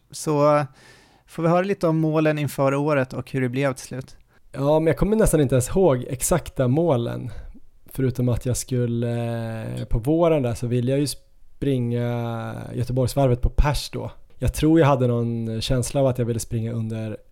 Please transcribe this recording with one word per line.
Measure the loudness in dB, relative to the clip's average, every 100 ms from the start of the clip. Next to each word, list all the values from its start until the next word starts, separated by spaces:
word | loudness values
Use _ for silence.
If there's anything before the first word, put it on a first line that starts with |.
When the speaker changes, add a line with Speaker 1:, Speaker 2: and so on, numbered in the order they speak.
| -18
Speaker 1:
så | -10 -2 2 4 4 0 _ -20 -20 _ _ _
får | -4
vi | 2
höra | 2
lite | 0 0 0
om | 2
målen | 2 2 2 0
inför | -2 0 0
året | 2 0 0 -2
och | -6 -6
hur | -4
det | -2
blev | -2 -2
till | -4 -10
slut. | -12 -14 -18 _ _ -16 -4
Speaker 2:
Ja, | 2 2
men | 2
jag | 2
kommer | 2 4
nästan | 4 4
inte | 4
ens | 2 2
ihåg | 2 4 2 -2
exakta | -6 0 -2 -2 -2 0
målen, | 2 2 0 -2 -8 -10 -12 -14 -16 -20 -20 -14
förutom | -4 -2 0 0
att | 0 -2
jag | -4
skulle, | -2 -2 -2 -2 -2 -4 -4 -6 -6 -8
eh, | -8 -8
på | -2 -2
våren | 2 2 4 2
där | 0
så | -2 -2
ville | -2 0
jag | 0
ju | -2
springa | -6 _ -20 -20 -6 -2 -2 0 -2 -2 -4 -4 -6 -8 -10 -8
Göteborgsvarvet | -6 -4 0 0 2 2 2
på | 2
pers | 4 4 2 -4
då. | -10 -10 -14 -20 -4
Jag | -2
tror | 2 4 6
jag | 6
hade | 4 2
någon | 0 -2 -2 -4 -4
känsla | -2 -2 0 0
av | 0
att | 0
jag | -2
ville | -4
springa | -4 -4 -4
under | -4 -6 -6 -8 -10 -16